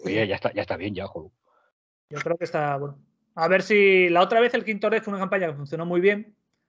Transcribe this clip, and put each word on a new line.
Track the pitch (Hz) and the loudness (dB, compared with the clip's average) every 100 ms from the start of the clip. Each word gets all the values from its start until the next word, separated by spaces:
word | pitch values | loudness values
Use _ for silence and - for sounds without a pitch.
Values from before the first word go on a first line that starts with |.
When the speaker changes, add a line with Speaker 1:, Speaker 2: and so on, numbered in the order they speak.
Speaker 1:
oye, | - 104 104 | -4 -2 -2
ya | 95 | -2
está, | 117 | -4
ya | 101 | -4
está | 101 113 | -6 -8
bien, | 104 | -8
ya, | 92 95 | -8 -10
joder. | - 78 _ _ _ _ _ _ _ _ | -12 -16 _ _ _ _ _ _ _ _
Speaker 2:
Yo | 147 | -10
creo | 165 170 | -6 -6
que | |
está, | 170 160 147 139 | -4 -4 -2 -4
bueno. | 143 - _ _ _ | -8 -12 _ _ _
A | 170 170 | -4 2
ver | 185 | 2
si | 185 208 196 185 180 | 4 4 6 6 4
la | 170 | 4
otra | 190 226 | 4 4
vez | 240 | 2
el | 240 | 0
quinto | 202 208 214 | -4 -2 0
red | 220 | 0
fue | 220 | -2
una | 196 | -6
campaña | 185 196 170 | -4 -2 -2
que | |
funcionó | 143 139 165 | -6 -8 -8
muy | 175 175 | -2 2
bien. | 196 208 - _ _ _ | 2 2 -4 _ _ _